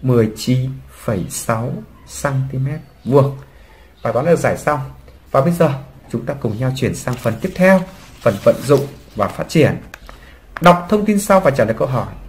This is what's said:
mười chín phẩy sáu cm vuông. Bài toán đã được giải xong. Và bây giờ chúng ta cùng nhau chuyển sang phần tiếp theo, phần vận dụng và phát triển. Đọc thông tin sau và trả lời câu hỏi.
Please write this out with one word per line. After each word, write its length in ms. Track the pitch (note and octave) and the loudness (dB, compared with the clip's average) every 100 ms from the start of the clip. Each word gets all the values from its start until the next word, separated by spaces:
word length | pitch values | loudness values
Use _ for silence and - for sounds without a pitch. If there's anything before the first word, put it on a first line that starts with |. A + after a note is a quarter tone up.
mười 300 | C3 B2 A2 - | 2 2 2 0
chín 340 | - B2+ C3 C3+ - | -2 0 -2 -8 -16
phẩy 360 | - - G#2 E2+ | -12 -6 -4 -4
sáu 420 | - - A2+ A#2+ F3+ A3+ - - - | -10 -4 -4 -2 -8 -12 -20 -20 -6
cm 440 | D3 C3+ C3 C3 C3+ D#3 - - | -4 -2 -4 -4 -4 -6 -12 -14
vuông. 340 | G#2+ C3+ C3+ - - - - - - _ | 0 2 2 -2 -18 -20 -20 -20 -20 _
Bài 100 | A#2 | -4
toán 120 | A2+ D3+ | -2 2
đã 40 | |
được 80 | E3 | 2
giải 200 | B2+ F#2 | 2 -2
xong. 220 | - D3 C3+ - - - - | -2 -4 -6 -16 -20 -20 -4
Và 100 | C#3 | 0
bây 120 | C#3 | 0
giờ 180 | E3+ D#3+ C3+ - - - | 2 2 0 -10 -20 -8
chúng 140 | A#2 - | -8 -6
ta 80 | |
cùng 240 | C#3 A#2+ G#2 | -6 -6 -2
nhau 140 | C3 C3 | -4 -2
chuyển 180 | A#2 | -2
sang 200 | E2+ - | -2 -6
phần 200 | B2+ A#2+ A2 | -4 -4 -4
tiếp 120 | F#3 | -8
theo, 260 | - F3+ F#3+ F#3 - - - | 2 4 4 2 -14 -20 -2
phần 140 | - G2+ | -2 2
vận 120 | - A#2 | 2 2
dụng 240 | A#2+ C#3+ - - - - | 2 2 0 -12 -16 -4
và 120 | G2 | -4
phát 200 | - - | -4 -2
triển. 280 | E3 B2 E2+ - - - - - - - - | 2 2 2 -8 -20 -20 -20 -20 -20 -18 2
Đọc 260 | F3 F3 - | 4 4 2
thông 180 | G#3+ G#3 | 0 2
tin 140 | G3+ | 0
sau 200 | G3+ F#3+ | 4 4
và 100 | F#3+ | 4
trả 140 | C3+ | 2
lời 100 | A2 A2+ | 0 0
câu 100 | D3 | -2
hỏi. 240 | B2 G2 - | -2 -4 -10